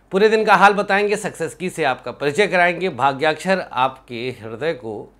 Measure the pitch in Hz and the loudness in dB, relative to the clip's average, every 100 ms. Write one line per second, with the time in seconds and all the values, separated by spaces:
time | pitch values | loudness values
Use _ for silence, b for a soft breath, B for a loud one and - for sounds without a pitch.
0 | b 190 214 220 214 190 196 196 196 196 | b 2 2 2 4 6 6 4 0 0
1 | 208 202 190 - 160 - 180 170 147 127 | 0 -2 -4 -6 -8 -6 -8 -2 -2 -2
2 | - 113 143 143 202 180 175 170 185 127 | -6 -4 -4 0 2 4 2 2 -4 0
3 | 135 135 156 151 185 190 - 120 131 - | 0 2 0 0 0 -2 -2 -2 -2 -2
4 | - 117 127 104 110 110 151 151 110 107 | -12 -8 -8 -8 -12 -8 -6 -6 -8 -10
5 | 131 | -12